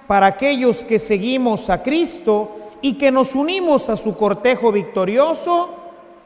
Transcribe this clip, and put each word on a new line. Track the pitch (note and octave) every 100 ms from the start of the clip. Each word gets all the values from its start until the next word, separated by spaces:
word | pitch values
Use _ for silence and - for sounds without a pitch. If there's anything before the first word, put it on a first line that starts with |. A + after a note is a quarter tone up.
| -
para | G3+ G3
aquellos | G3 C#4 C4+ B3 G#3+
que | - A3
seguimos | - G#3 A3+ C4 B3 G#3 -
a | F3
Cristo | B3+ D#4 E4 - - G#3 G#3+ - - -
y | C#4
que | C#4 C#4
nos | C4 B3+ C4
unimos | D4+ F#4+ F4 C#4+ -
a | G#3+
su | G#3+ F#3
cortejo | G#3 G3+ B3 B3+ A#3
victorioso, | G3+ - G3+ F#3 A3+ D4+ D#4+ F4+ F4 F4 - - - - -